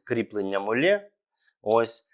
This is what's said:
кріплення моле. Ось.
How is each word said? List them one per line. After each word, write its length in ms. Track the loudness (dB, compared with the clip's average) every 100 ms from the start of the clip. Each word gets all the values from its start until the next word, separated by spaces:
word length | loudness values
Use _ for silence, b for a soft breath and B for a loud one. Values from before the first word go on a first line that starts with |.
кріплення 560 | -4 -4 -2 -4 -2 -2
моле. 500 | -2 0 2 0 -4 _ _ _ _ _
Ось. 460 | 2 2 2 -4 -12